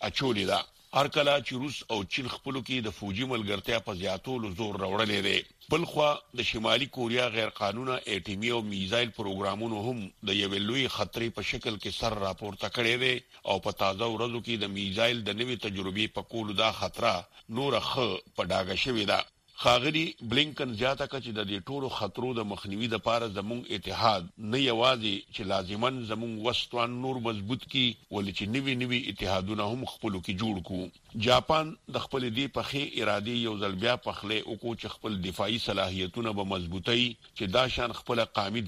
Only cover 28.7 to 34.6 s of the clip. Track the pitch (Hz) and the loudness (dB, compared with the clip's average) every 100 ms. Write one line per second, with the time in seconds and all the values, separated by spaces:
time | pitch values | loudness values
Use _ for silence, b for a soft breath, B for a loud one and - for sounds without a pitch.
28.7 | 127 123 123 123 101 98 95 92 107 104 | -2 0 0 -2 -4 0 0 0 0 0
29.7 | 127 123 - 113 95 85 92 110 95 85 | -2 -6 -4 -4 -2 -4 -2 0 -2 -4
30.7 | 90 92 - _ 107 110 127 - 156 156 | -6 -6 -10 _ 0 6 6 6 2 2
31.7 | - - 123 - 135 123 110 139 127 110 | -6 -6 -6 -2 -2 -2 -2 -2 -2 -2
32.7 | 143 143 - 107 104 104 120 113 104 101 | -2 -4 -2 0 0 0 0 0 0 -2
33.7 | 92 117 123 - 95 101 110 - 110 | 0 2 0 -2 -4 -2 -2 -4 -6